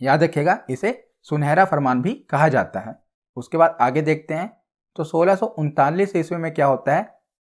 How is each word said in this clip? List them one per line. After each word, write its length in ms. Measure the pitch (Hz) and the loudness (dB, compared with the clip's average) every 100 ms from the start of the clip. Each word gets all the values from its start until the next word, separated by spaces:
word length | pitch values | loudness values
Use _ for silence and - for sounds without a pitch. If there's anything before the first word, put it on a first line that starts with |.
याद 220 | 127 143 | 0 2
रखिएगा, 340 | 160 160 151 185 - | 2 0 0 0 -2
इसे 320 | 127 208 233 _ _ | -6 -4 -6 _ _
सुनहरा 420 | - 151 147 160 190 | -6 -4 0 2 2
फरमान 360 | 147 135 127 | 2 0 0
भी 120 | 156 254 - | -2 -4 -4
कहा 180 | 139 156 | 0 2
जाता 300 | 131 - 98 | 2 -2 -6
है। 160 | 98 - _ _ _ - | -10 -16 _ _ _ -14
उसके 200 | 123 160 | -6 2
बाद 200 | 165 165 | 2 2
आगे 200 | 127 135 | 0 0
देखते 320 | 156 156 - | 0 -2 -4
हैं। 180 | 156 190 _ _ _ _ - | -8 -8 _ _ _ _ -10
तो 80 | |
सोलह 320 | 156 165 175 190 | -4 0 2 2
सौ 100 | 220 | -2
उनतालीस 680 | - 151 147 139 170 196 185 | -4 -4 0 0 2 0 0
ईस्वी 220 | 156 170 | -4 -4
में 160 | 165 | -6
क्या 120 | 156 139 | 0 0
होता 300 | 131 - 151 | 0 0 -2
है, 180 | 220 _ _ _ | -2 _ _ _